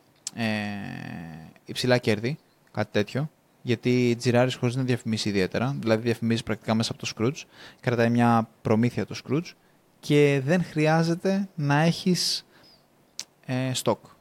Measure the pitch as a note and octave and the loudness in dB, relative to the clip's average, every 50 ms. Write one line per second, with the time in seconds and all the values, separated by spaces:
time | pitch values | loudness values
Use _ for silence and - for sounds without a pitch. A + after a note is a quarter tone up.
0 | _ _ _ _ _ - - A#2+ A2+ A2 G#2+ G#2+ G#2 G2+ G2+ G2+ G2+ F#2 F2+ F2 | _ _ _ _ _ -14 -8 -4 -4 -2 -2 -4 -4 -6 -8 -10 -10 -12 -12 -12
1 | E2 D#2+ E2 F2 E2 E2 D#2 D#2+ D#2+ E2+ - - _ - - - - B2 B2 B2 | -12 -12 -12 -12 -12 -14 -16 -16 -18 -20 -20 -18 _ -10 -6 -2 2 2 2 2
2 | - A#2 G#2+ G#2 A2+ B2+ D#3+ - _ _ _ _ _ _ - A2 G#2 - - G#2+ | 2 2 0 0 -2 -4 -6 -8 _ _ _ _ _ _ -6 -4 -4 -2 0 -2
3 | G2+ - - B2 D#3 - - _ _ _ _ _ - B2 A#2 - - B2+ B2 B2 | -2 -2 -2 -4 -6 -6 -8 _ _ _ _ _ -4 -4 -2 0 0 2 2 4
4 | B2 A#2+ A#2 A#2 A#2+ B2 A#2+ A#2+ B2+ B2+ - - B2+ B2 A#2 C3+ C3 B2 B2 - | 2 2 0 0 0 2 4 4 2 2 0 -2 -2 -2 -2 -2 -2 -2 -2 -2
5 | - A2+ A2 G#2 - G#2+ G2+ G2 F#2 F2 - G#2 A2+ C3+ C#3+ - - A2+ A2 A2 | -2 -4 -4 -2 -2 0 0 0 0 0 0 -2 -2 -2 -4 -2 0 2 2 2
6 | A#2+ A#2+ A2+ - A2+ A2+ A#2 A2+ - - G#2+ - - - A2 A2 A2+ - - - | 2 0 -2 0 0 -2 -2 -2 -2 -4 -8 -6 -2 -2 0 0 0 -2 -6 -8
7 | - - - - A2 B2+ D#3+ - - - - - - - - _ - B2+ A#2+ A#2 | -10 -10 -4 -2 -2 -2 -2 -4 -10 -18 -20 -20 -20 -20 -20 _ -2 0 2 4
8 | A#2 A#2 A#2+ A#2+ A#2+ A#2 A#2 A2+ A2+ - _ _ - A#2+ A2 G#2+ A#2+ A#2+ - A2 | 4 4 4 4 4 6 4 4 2 0 _ _ 0 2 2 4 2 2 0 -2
9 | G2 - A2+ - - - B2 D#3+ F3 - - _ _ _ _ _ _ _ _ _ | -4 -6 -8 -10 -6 -4 -4 -4 -4 -6 -12 _ _ _ _ _ _ _ _ _
10 | - - D3 D3 D3 C#3+ C#3 C#3 B2+ C#3+ F3+ F#3 E3+ - - D#3 D3+ D3+ D#3+ E3 | -2 2 4 4 6 4 4 0 0 2 0 0 0 -2 -2 0 2 2 2 2
11 | E3 E3 E3+ F3 - F#3+ F#3+ G3 G3+ - _ - C#3+ C#3+ C#3+ D3 D#3+ E3+ E3+ - | 2 0 -2 -2 -2 -2 -2 -2 -2 -6 _ -4 0 2 2 4 4 2 0 0
12 | - F#3 F3 - - - - - - _ _ - - _ _ _ _ _ _ _ | 0 0 0 0 0 -2 -4 -6 -8 _ _ -20 -20 _ _ _ _ _ _ _
13 | _ _ _ - - - _ _ _ - C3 B2+ C3 C3 B2+ - - A#2+ G2+ - | _ _ _ -16 -16 -16 _ _ _ -6 -6 -4 -4 -4 -4 -2 -2 -2 -2 -2
14 | - - - _ | -4 -12 -20 _